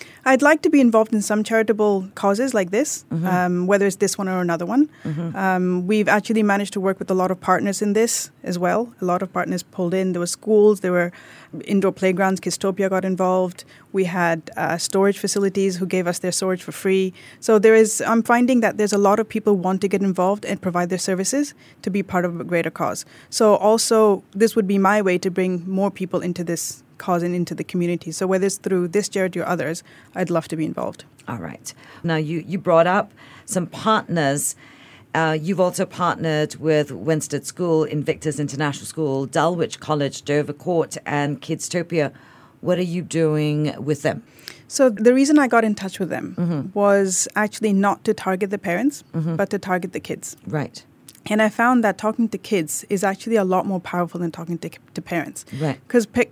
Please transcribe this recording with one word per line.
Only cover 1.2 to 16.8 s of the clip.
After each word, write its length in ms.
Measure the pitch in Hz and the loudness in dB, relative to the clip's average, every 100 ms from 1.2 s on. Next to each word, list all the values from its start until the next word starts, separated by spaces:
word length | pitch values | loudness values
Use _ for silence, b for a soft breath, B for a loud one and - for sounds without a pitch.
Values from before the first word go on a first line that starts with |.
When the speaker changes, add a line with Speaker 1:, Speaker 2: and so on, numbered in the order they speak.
Speaker 1:
some 200 | 202 214 | 0 -2
charitable 640 | 208 220 220 214 214 196 190 | 2 2 2 2 2 0 -2
causes 380 | - 202 202 262 | -2 0 2 0
like 180 | 226 180 | 0 0
this, 360 | 208 302 - - | 0 -2 -4 -6
Speaker 2:
Mm-hmm. 160 | 160 180 | -4 0
Speaker 1:
um, 400 | 180 180 180 180 | 2 2 0 2
whether 200 | 202 202 | 2 2
it's 100 | 190 | 0
this 220 | 196 - | -2 -2
one 100 | 190 | -4
or 140 | 185 | -2
another 240 | 175 170 175 | -2 -2 0
one. 240 | 247 302 B | 0 0 B
Speaker 2:
Mm-hmm. 320 | B 151 170 | B -6 -6
Speaker 1:
Um, 520 | 190 190 185 180 180 180 | -2 0 0 0 0 0
we've 220 | 214 190 | 0 2
actually 340 | 208 202 220 | 2 2 0
managed 320 | 208 202 196 | 2 0 -2
to 60 | 208 | -4
work 180 | 190 185 | -2 -2
with 120 | 190 | -2
a 40 | |
lot 160 | 185 185 | 0 0
of 100 | 185 | -2
partners 400 | - 180 202 190 | 2 2 2 -2
in 140 | 208 | 0
this 360 | 202 226 - - _ | 2 0 -2 -8 _
as 140 | - 175 | -8 -2
well. 340 | 175 196 240 - | 0 0 -2 -4
A 40 | 180 | -2
lot 160 | 180 | -2
of 100 | 185 | -2
partners 300 | 185 175 180 | -4 -4 -6
pulled 320 | - - 175 | -8 -6 -2
in. 180 | 190 190 | 0 -2
There 80 | 175 | -2
were 60 | 175 | -4
schools, 540 | - 208 214 208 202 | -6 2 6 6 4
there 120 | 185 | 2
were 180 | 175 175 B B B B - | 0 0 B B B B -12
indoor 260 | - 202 190 | -2 0 0
playgrounds. 480 | 185 190 185 190 185 | 0 0 2 0 0
Kidstopia 520 | 185 - 190 185 190 | -4 -4 -4 -2 0
got 120 | 190 | 0
involved. 640 | 190 180 185 185 180 180 - B B | -2 0 2 2 0 -4 -18 B B
We 120 | 196 | -2
had, 460 | 180 180 170 165 - - | -2 0 0 0 -4 -4
uh, 180 | 156 170 | -2 -2
storage 420 | - 196 196 202 | -2 2 2 2
facilities 600 | 196 202 196 196 190 180 | -2 0 0 0 -2 -2
who 80 | 180 | -2
gave 200 | 185 175 | -2 -2
us 120 | 175 | -4
their 140 | 180 | -4
storage 300 | - 190 185 | -2 -2 -4
for 100 | - | -6
free. 420 | - | -6